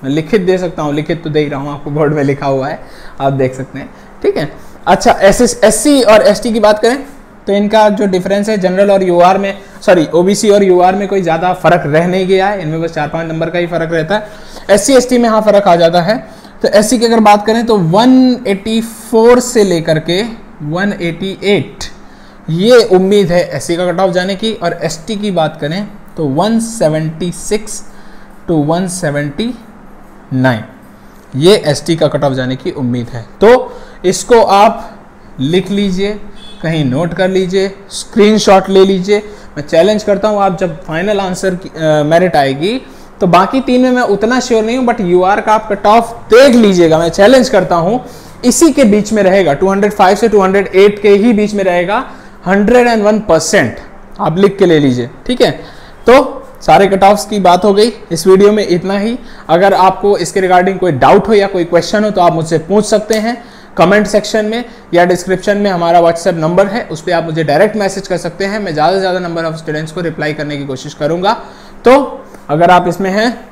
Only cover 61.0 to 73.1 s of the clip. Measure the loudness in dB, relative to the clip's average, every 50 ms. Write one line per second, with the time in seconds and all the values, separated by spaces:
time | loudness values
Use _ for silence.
61 | 4 4 4 4 4 2 2 2 2 0 -2 -4 -4 0 0 -2 0 0 -2 -2
62 | -2 0 0 2 2 2 2 0 -4 -2 -2 -4 -2 0 0 0 0 2 0 -2
63 | 0 -2 -4 -2 -2 -4 -6 -8 -12 -20 -20 -20 -20 -16 -2 0 2 4 4 2
64 | 2 2 0 -2 -2 0 -2 -2 -2 -2 -4 -6 -8 -10 -16 -20 -14 -2 2 2
65 | 2 2 0 -2 -2 -4 -4 -4 -2 -2 -2 0 0 -2 -2 -2 0 2 2 4
66 | 4 2 0 0 -2 -4 -2 -2 -2 -2 0 0 0 0 -2 -6 -8 -8 -12 -10
67 | -6 -4 -2 -2 -2 -4 -4 -4 -2 0 2 2 2 0 0 -2 -4 -4 -4 -6
68 | -8 -6 -8 -6 -6 -8 -8 -6 -6 -6 -6 -6 -6 -6 -2 0 0 0 0 0
69 | -2 -2 -4 -4 -6 -6 -6 -6 -6 -6 -6 -8 -8 -8 -8 -8 -8 -8 -8 -6
70 | -6 -6 -6 -6 -6 -6 -6 -6 -8 -8 -8 -10 -8 -8 -10 -10 -10 -14 -12 -6
71 | -4 -4 -4 -2 -2 -2 -4 -4 -6 -18 -20 -20 -20 -20 -20 -2 2 4 4 4
72 | 2 -2 -10 -14 -18 -20 -20 -20 -8 -6 -2 0 4 4 4 4 2 0 -4 -4
73 | -4 -4